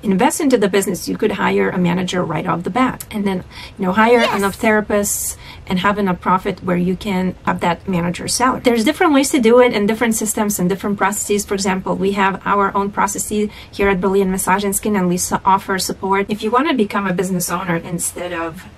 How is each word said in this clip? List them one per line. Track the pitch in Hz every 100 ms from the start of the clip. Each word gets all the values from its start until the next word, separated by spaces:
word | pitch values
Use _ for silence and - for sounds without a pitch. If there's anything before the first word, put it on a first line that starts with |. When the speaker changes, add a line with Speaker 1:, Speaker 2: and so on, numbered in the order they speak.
Speaker 1:
invest | 214 190 254 -
into | 302 247
the | 202
business, | 196 196 175 -
you | 180
could | 214
hire | 196 190 196 190
a | 180
manager | 175 175 185 185
right | 165 156 165
off | 165
the | 175
bat | 214 262 - -
and | 214 202
then, | 185 - - - -
you | 185
know, |
hire | 190 226 240
Speaker 2:
Yes. | 226 -
Speaker 1:
enough | 196 -
therapists | 226 214 208 208 208 - - - - - -
and | 185
have | 202 208
enough | 196 180
profit | 202 185 208 185
where | 185 175
you | 180 185
can | 208 185 185 - -
have | 180
that | 180 170 -
manager's | 180 175 175 -
salary. | - 262 -
There's | 254 233
different | 220 311 359
ways | 269 277
to | 311
do | 220 240
it | 254
and | 233 208
different | 220 233 220
systems | 214 - 208 208
and | 180
different | 190 214 202
processes. | 190 202 - 208 -
For |
example, | 196 196 190 185 175
we | 190
have | 202 196 185
our | - 202 196 196
own | 202
processes | 202 196 - - 214 208 - -
here | - 196
at | 196
Brilliant | 196 196 190
Massage | 190 185 190
and | 202 196
Skin, | 220 202
and | 180
we |
s-, | 175 - 190 -
offer | 196 - 190
support | - 196 190 196 202
if | 214
you | 220
wanna | 247 311
become | 262 202 208 196
a |
business | 180 185 180 -
owner | 180 180 170
instead | - 170 - - 180
of | 170 165 170 -